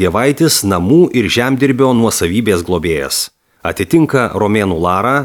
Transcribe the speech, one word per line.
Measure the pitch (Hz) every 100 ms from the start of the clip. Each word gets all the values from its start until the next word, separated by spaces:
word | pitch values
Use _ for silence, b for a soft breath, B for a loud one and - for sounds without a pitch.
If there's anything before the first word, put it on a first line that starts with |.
dievaitis – | 90 90 131 139 160 - 98
namų | 92 90 156 175
ir | 123 98
žemdirbio | - 123 135 135 123 131
nuosavybės | 120 113 - 85 98 113 90 85
globėjas. | 90 85 78 67 - - _ _ _
Atitinka | - 82 98 165 156 135 117
romėnų | 95 104 107 98 82
Larą, | 87 90 113 139